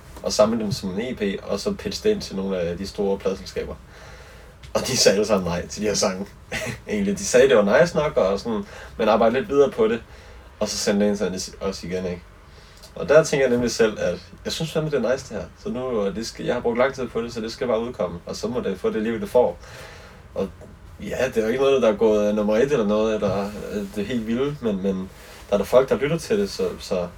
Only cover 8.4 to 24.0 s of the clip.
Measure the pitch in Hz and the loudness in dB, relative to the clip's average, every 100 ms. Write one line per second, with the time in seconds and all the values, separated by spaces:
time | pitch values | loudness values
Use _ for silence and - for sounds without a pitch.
8.4 | 120 107 101 - - - 107 110 113 117 | -2 -6 -6 -14 -12 0 2 4 4 2
9.4 | 101 143 135 - 110 117 - - - - | 2 4 4 4 0 0 -6 -20 -20 -20
10.4 | - - 104 - - 101 104 101 95 95 | -20 -6 -4 -2 0 2 2 2 -2 -4
11.4 | - - 98 - 85 92 90 87 - - | -8 -8 -8 -6 -6 -6 -4 -8 -12 -20
12.4 | - - - - - - - 151 - 143 | -20 -20 -20 -20 -16 -8 6 6 6 4
13.4 | 131 120 120 - 110 95 87 87 - - | 2 2 0 2 0 2 -4 -4 -10 -12
14.4 | 110 - 160 165 156 143 117 135 - 107 | -8 -6 -4 -2 -2 0 0 -2 -4 -10
15.4 | 82 - - 117 127 113 98 95 113 - | -10 -12 -8 -6 -4 -2 -2 -4 -8 -6
16.4 | - 120 120 117 131 131 120 113 117 117 | -4 -2 0 2 2 0 -6 -4 -6 -6
17.4 | 110 - 120 110 120 95 87 87 - - | -8 -4 -2 0 -2 -4 -4 -6 -10 -6
18.4 | 107 120 101 95 110 110 110 113 101 123 | -4 -4 -4 -2 -2 -2 -2 -4 2 4
19.4 | 107 - - - - - - - - - | 4 0 -12 -18 -18 -18 -20 -20 -12 -6
20.4 | 95 - - - - - 104 - 123 117 | -6 -8 -20 -20 -20 -14 -8 -2 0 0
21.4 | 110 127 139 135 113 101 110 107 104 107 | 0 2 4 4 4 4 4 4 2 2
22.4 | 104 110 - 135 101 107 110 107 101 95 | 2 4 4 2 2 2 2 0 0 -2
23.4 | 101 104 - 104 98 104 | -4 -8 -8 -6 -6 -6